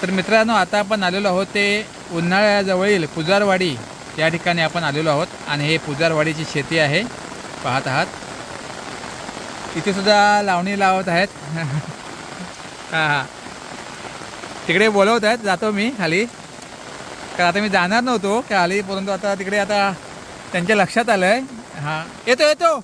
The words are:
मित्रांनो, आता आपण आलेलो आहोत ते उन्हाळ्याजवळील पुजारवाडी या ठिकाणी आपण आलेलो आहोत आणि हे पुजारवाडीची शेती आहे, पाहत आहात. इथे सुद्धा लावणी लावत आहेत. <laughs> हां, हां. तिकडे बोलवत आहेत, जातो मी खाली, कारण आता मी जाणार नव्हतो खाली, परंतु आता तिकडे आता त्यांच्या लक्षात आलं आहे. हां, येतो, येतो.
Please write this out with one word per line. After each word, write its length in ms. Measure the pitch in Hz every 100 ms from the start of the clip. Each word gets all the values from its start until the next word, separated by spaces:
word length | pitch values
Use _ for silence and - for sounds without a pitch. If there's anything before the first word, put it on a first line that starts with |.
| 180 190
मित्रांनो, 360 | 180 220 226
आता 260 | 220 180 208
आपण 240 | 202 214
आलेलो 240 | 185 185 202
आहोत 180 | 180 196
ते 400 | 208 202 208 214 - -
उन्हाळ्याजवळील 920 | 170 170 190 214 202 190 185 196 202 151
पुजारवाडी 720 | - 160 202 208 185 185 123 - - - -
या 80 | 160
ठिकाणी 340 | 165 180 170
आपण 220 | 160 175
आलेलो 260 | 160 143 160
आहोत 180 | 147 180 - -
आणि 200 | 147 147
हे 100 | 160
पुजारवाडीची 680 | 151 143 165 160 156 156 156
शेती 340 | 156 131 165
आहे, 240 | 147 151 240 - - - - -
पाहत 240 | 139 127 139
आहात. 180 | 131 180 - - - - - - - - - - - - - - - - 165
इथे 180 | 156
सुद्धा 480 | 190 196 208 208 208
लावणी 380 | 208 180 185 202
लावत 280 | 190 190 190
आहेत. 200 | 170 202 -
<laughs> 120 | 143 165 156 147 - - - - - - 180 - - - -
हां, 180 | 160 156
हां. 160 | 147 135 - - - - - - - - - - - - - -
तिकडे 220 | 170 220
बोलवत 340 | 202 196 233
आहेत, 140 | 208 240
जातो 340 | 208 180 220
मी 200 | 202 220 247
खाली, 280 | 170 170 233
कारण 1200 | - - - - - - - - - - - 175
आता 120 | 185
मी 80 | 208
जाणार 320 | 190 180 220
नव्हतो 400 | 247 233 196 214
खाली, 400 | 269 202 175 196
परंतु 300 | 190 196 196
आता 240 | 190 202 196
तिकडे 220 | 190 208
आता 360 | 202 208 196 170 - - - - -
त्यांच्या 240 | 185 175 220
लक्षात 340 | 180 - 233
आलं 160 | 208 185
आहे. 160 | 233 269 233 - -
हां, 320 | 147 156 165 - -
येतो, 160 | 247
येतो. 400 | 302 302 339 294